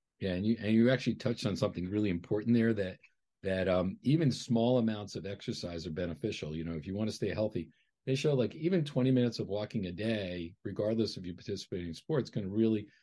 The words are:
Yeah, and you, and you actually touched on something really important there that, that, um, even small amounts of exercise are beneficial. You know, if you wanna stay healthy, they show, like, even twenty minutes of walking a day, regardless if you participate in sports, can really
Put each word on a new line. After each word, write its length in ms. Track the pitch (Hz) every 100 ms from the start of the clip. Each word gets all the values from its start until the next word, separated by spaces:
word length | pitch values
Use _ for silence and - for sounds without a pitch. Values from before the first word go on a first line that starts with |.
| _ _
Yeah, 140 | 95
and 120 | 90 107
you, 120 | 117
and 140 | 104
you 180 | 113 117
actually 240 | 131 - -
touched 320 | 117 120 107
on 80 | 85
something 340 | 104 87 90
really 220 | 104 107
important 440 | 87 87 107 113 117
there 200 | 113 107
that, 220 | 92 92 _ _ _ _
that, 260 | 98 95 92
um, 300 | 92 92 -
even 280 | 120 156 143
small 460 | - - 113 120 127
amounts 380 | 113 104 101 104
of 100 | 95
exercise 640 | 101 - 107 87 85 87
are 40 |
beneficial. 640 | 82 87 82 107 - 76 80
You 100 | 82
know, 80 |
if 120 | 82 95
you 100 | 98
wanna 160 | 107
stay 180 | - 107
healthy, 360 | 92 107 - 82 _ _ _ -
they 80 | 135
show, 180 | 156
like, 220 | 135 110 -
even 280 | 160 185
twenty 280 | 147 - 131
minutes 260 | 127 120 117
of 100 | 101
walking 380 | 101 107 113 92
a 60 |
day, 640 | 87 107 110 92 90 82 -
regardless 540 | 104 95 107 113 104 -
if 80 | 92
you 100 | 87
participate 500 | - 98 - 98 87
in 80 |
sports, 380 | 80 - 156 117
can 200 | - 95
really 360 | 104 110 110 101 _